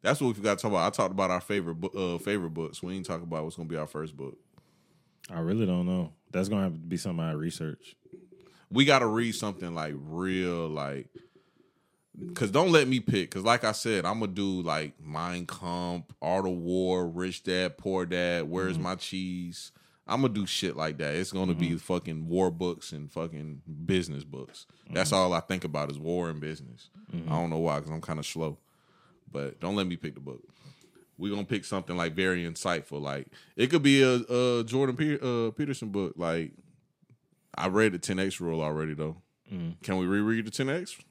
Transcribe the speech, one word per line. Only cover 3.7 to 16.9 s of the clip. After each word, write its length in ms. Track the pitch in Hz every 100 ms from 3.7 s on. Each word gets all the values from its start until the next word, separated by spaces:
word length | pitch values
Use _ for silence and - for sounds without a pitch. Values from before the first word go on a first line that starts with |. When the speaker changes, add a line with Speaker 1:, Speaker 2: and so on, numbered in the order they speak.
| 80
Speaker 1:
our 100 | 76
first 280 | 78 80 71
book. 220 | 67 - _ - _ _ _ _ _ _ -
Speaker 2:
I 80 | 87
really 260 | 82 107 104
don't 220 | 90 90
know. 260 | 90 82 - _
That's 200 | 90 95
gonna 140 | 104
have 100 | 95
to 60 | 80
be 180 | 82 87
something 280 | 101 85 82
I 60 |
research. 640 | 78 82 - 80 - - - _ - - - - - _
Speaker 1:
We 160 | 107 139
gotta 220 | 139 117
read 260 | 110 117
something, 400 | 101 107 92 87
like, 200 | 82 78 73
real, 680 | 73 82 92 92 90 87 82
like, 400 | 76 69 69 - - - _ _ _ _ _ _ _ _ - - 87
'cause 160 | 110
don't 200 | 117 180
let 160 | 160 131
me 120 | 131
pick. 320 | - 107 85
'Cause 120 | 98
like 200 | 101 120
I 80 | 110
said, 340 | 107 117 104 85
I'm 140 | 110
gonna 120 | 104
do, 280 | 92 98 92
like, 380 | 82 78 76 -
Mein 440 | 76 76 85 90 85
Kampf, 640 | - 90 87 87 87 - -
Art 240 | 76 92 95
of 80 |
War, 540 | 90 85 92 92